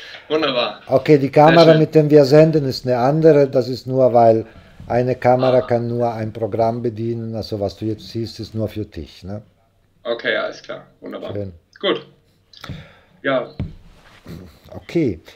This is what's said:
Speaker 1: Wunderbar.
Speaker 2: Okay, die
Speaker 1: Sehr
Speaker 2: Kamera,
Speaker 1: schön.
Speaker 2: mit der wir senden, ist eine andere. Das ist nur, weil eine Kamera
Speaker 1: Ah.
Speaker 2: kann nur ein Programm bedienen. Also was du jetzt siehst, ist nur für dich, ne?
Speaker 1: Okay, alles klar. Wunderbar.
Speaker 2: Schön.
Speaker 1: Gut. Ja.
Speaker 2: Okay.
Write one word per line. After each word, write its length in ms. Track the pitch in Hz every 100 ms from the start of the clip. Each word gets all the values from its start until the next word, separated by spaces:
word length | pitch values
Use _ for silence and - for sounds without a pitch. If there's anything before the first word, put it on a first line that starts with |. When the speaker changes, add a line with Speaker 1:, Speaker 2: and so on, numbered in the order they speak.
| - - -
Speaker 1:
Wunderbar. 520 | 156 147 123 110 - -
Speaker 2:
Okay, 300 | 131 151 147
die 80 | 135
Speaker 1:
Sehr 60 |
Speaker 2:
Kamera, 400 | 151 151 165 160
Speaker 1:
schön. 60 | 156
Speaker 2:
mit 140 | 156
der 160 | 156 147
wir 140 | 151
senden, 420 | 131 151 160 156 135
ist 200 | 120 127
eine 120 | 123
andere. 500 | 127 156 160 143 139
Das 200 | 131 120
ist 180 | 123 131
nur, 260 | 131 127
weil 340 | 117 117 113 113 - - - -
eine 300 | 117 127 123
Kamera 420 | 123 127 131 127
Speaker 1:
Ah. 80 | -
Speaker 2:
kann 220 | 120 120
nur 240 | 120 117
ein 200 | 110 110
Programm 500 | 107 107 110 113 120
bedienen. 520 | 120 107 117 117 113
Also 240 | 113 104 104
was 160 | 98 -
du 100 | 110
jetzt 220 | 107 -
siehst, 300 | 113 110 -
ist 140 | 104
nur 140 | 110 104
für 160 | 107
dich, 400 | 101 - 71 -
ne? 180 | 90 104 - _ _ _ _ _
Speaker 1:
Okay, 320 | 117 117 123 107
alles 260 | - -
klar. 240 | - - - _
Wunderbar. 320 | 107 98 95
Speaker 2:
Schön. 200 | 104 95 87 _ _
Speaker 1:
Gut. 260 | 196 - - _ _ _ _ - - - - _ _ _
Ja. 280 | 139 131 113 - - - - _ _ _ - - 92 _ -
Speaker 2:
Okay. 500 | 92 - 170 135 82 -